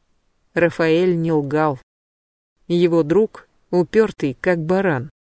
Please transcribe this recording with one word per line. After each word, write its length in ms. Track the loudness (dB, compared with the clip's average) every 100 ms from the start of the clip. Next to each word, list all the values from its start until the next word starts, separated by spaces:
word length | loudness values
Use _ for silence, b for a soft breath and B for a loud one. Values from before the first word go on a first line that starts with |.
| _ _ _ _ _
Рафаэль 640 | -2 0 0 0 2 2 0
не 140 | 0
лгал. 480 | -2 0 -2 -2 -4 _ _ _ _ _ _ _ _ -4
Его 360 | 0 2 2
друг 440 | 2 0 0 -4 -20 _ _
упёртый, 680 | -2 0 0 0 -2 -6 -4
как 200 | -2 -2
баран. 500 | 0 0 0 -2 -6 _